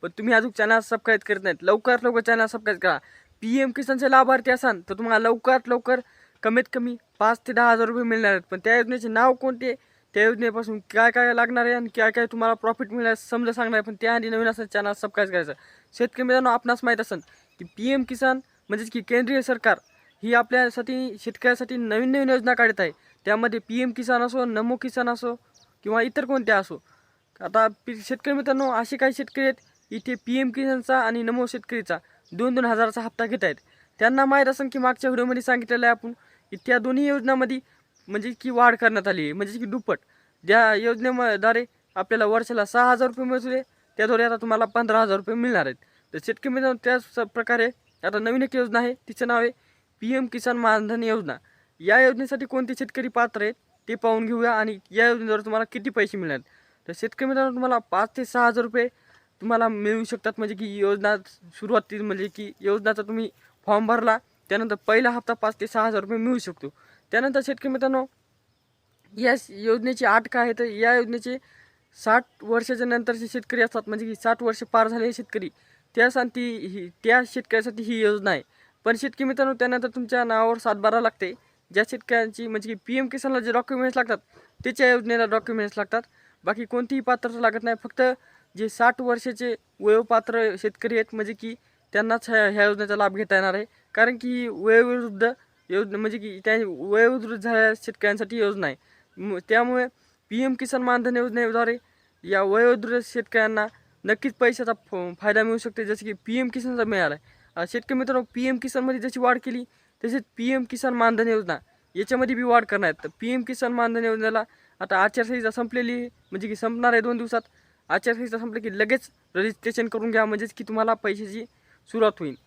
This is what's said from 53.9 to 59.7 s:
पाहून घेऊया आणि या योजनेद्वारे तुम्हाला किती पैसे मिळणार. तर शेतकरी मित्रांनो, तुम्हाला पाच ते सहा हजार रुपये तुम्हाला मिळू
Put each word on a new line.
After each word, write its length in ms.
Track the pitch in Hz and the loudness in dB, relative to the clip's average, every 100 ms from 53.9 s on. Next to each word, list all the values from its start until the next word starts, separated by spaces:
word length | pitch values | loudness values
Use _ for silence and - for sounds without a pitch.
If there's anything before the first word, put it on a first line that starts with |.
पाहून 320 | 233 233 220 220 | -4 0 0 -2
घेऊया 260 | 233 233 | -2 0
आणि 260 | 226 214 202 _ | 0 -2 -6 _
या 180 | 196 233 | 2 2
योजनेद्वारे 360 | 240 226 214 | 2 0 -2
तुम्हाला 200 | 214 220 220 | 0 -4 -2
किती 180 | 240 214 | -6 -6
पैसे 280 | - 202 202 | 0 0 0
मिळणार. 200 | 170 135 - _ _ _ - | -4 -6 -8 _ _ _ -16
तर 40 | 170 | -8
शेतकरी 300 | 220 - 269 | -8 -4 -2
मित्रांनो, 260 | 269 269 | 0 0
तुम्हाला 260 | 254 254 247 | 0 0 -2
पाच 300 | - 180 220 - | 0 -2 -2 -4
ते 80 | |
सहा 220 | 247 247 240 | -4 2 2
हजार 180 | 233 | 2
रुपये 240 | 233 233 240 _ _ _ _ _ | -2 -2 -2 _ _ _ _ _
तुम्हाला 280 | 214 233 | -2 2
मिळू 360 | 226 | 2